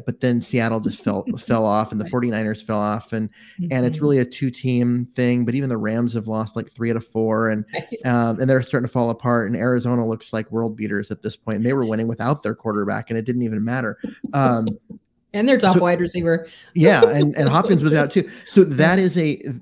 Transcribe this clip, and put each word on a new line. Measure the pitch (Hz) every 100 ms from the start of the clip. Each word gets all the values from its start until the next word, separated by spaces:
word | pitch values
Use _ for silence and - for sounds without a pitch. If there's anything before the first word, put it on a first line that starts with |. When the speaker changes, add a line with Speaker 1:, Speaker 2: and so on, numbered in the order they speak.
| -
Speaker 1:
but | -
then | 127 120
Seattle | - 123 113 113
just | - -
fell, | - 101 -
Speaker 2:
<laughs> | 123
Speaker 1:
fell | - 117 107
off, | 107 110
and | 107
the | 90
Speaker 2:
Right. |
Speaker 1:
forty-niners | 123 120 110 107 107
fell | - 107
off, | 104 107 -
and, | 113 107 _ - - 170
and | 131 123
it's | 156
Speaker 2:
Mm-hmm. | 147
Speaker 1:
really | 139
a | 123
two-team | - 135 123 131 123 120 123 120 -
thing, | 123 123
but | 117 131
even | 135
the | 110
Rams | 107 113 120
have | 117 107
lost, | 110 107 113
like, | -
three | - 117
out | 113
of | -
four, | 113 113 110 113
and, | 107 107
Speaker 2:
Right. | - - 233 127
Speaker 1:
um, | 120 117 113
and | 131
they're | 131
starting | 123 131 123
to |
fall | 127 117
apart, | 110 123 117 104
and | 110
Arizona | 120 123 120 123 113
looks | 110 -
like | 110 107
world | 110 117 107
beaters | 107 101 104
at | 107
this | 107 -
point, | - 104
and | 120
they |
were | 135 113
winning | 110 113
without | 113 117 147
their | 107 110
quarterback, | 113 104 101 104 -
and | 113
it | 113
didn't | 123
even | 117 107 110
matter. | 127 113 - - - -
Um, | 143 131 117 113
Speaker 2:
<laughs> | - - - _ _ _
And | 208 247
their | 254
top | 196 180
Speaker 1:
so |
Speaker 2:
wide | 175 175
receiver. | 175 180 165 170 - - -
Speaker 1:
Yeah, | 175 175 156 -
and, | 143 147 151
and | 139
Hopkins | 156 196 170
was | 151
out | 151 143
too. | 196 - - -
So | 202
Speaker 2:
<laughs> | 185 135
Speaker 1:
that | 160 190
Speaker 2:
Yeah. | 185
Speaker 1:
is | 170
a, | 156 135 - 123